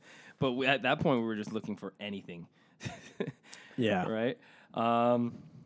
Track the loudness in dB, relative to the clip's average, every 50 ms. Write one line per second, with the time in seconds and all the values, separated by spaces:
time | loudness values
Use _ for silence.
0 | -20 -20 -20 -20 -20 -20 -4 -2 -2 0 0 2 2 2 2 4 4 2 2 4
1 | 4 2 2 2 0 -2 -2 -4 -6 -6 -6 -6 -6 -6 -10 -8 -10 -14 _ -10
2 | -10 -8 -8 -10 -10 -12 -14 -14 -16 -18 _ _ _ _ _ _ -12 -12 -12 -12
3 | -18 -20 -8 -8 -8 -8 -8 _ _ -20 -20 -20 -20 -12 -4 0 2 2 2 2
4 | 0 0 0 0 0 -2 -2 -4 -12 -20 -20 -20 -20 _ -4 0 2 2 4 4
5 | 6 6 4 4 2 -2 -4 -10 -18 -20 -20 -20 -20